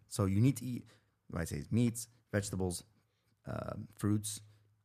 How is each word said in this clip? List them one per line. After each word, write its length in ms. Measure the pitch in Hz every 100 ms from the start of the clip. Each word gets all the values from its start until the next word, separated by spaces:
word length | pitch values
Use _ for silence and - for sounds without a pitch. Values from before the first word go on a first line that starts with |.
| -
So 180 | - 98
you 140 | 98
need 160 | 127 143
to 60 |
eat, 200 | 127 120 - - _ _ -
what 100 | 85
I 20 |
say 120 | 82 73
is 160 | 71
meats, 340 | 107 120 117 - _ -
vegetables, 540 | 104 101 92 92 87 - _ _ _ _ _ -
uh, 260 | - - - 107 -
fruits, 440 | 104 104 107 - - _ _ _